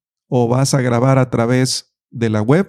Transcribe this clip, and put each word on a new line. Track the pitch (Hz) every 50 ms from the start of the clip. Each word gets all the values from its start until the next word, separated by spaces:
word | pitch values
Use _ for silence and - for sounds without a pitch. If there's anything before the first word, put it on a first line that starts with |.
| _ _ _ _ _ -
o | 147 123 120 117
vas | 123 131 139 131 -
a | 139
grabar | 123 123 123 117 123 135 135 131
a | 127 120
través | 123 117 113 117 127 127 131 127 - - - _ _ _ _ _
de | - 117 117 110
la | 110 107
web, | 107 117 143 180 196